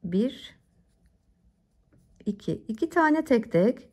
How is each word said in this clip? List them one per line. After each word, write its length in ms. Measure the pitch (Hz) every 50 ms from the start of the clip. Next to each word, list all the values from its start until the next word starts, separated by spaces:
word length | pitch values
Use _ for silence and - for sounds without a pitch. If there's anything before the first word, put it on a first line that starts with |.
| _
Bir. 560 | 170 170 190 220 262 277 - - - - _ _ _ _ _ _ _ _ _ _ _ _ _ _ _ _ _ _ _ _ _ _ _ _ _ _ _ _ _ _ _ _ _ -
İki. 380 | - 196 202 - - 165 - - -
İki 220 | 220 - - 330
tane 360 | - 359 320 311 302 320 311
tek 260 | - 269 233 220 -
tek. 380 | - 165 180 220 - - - -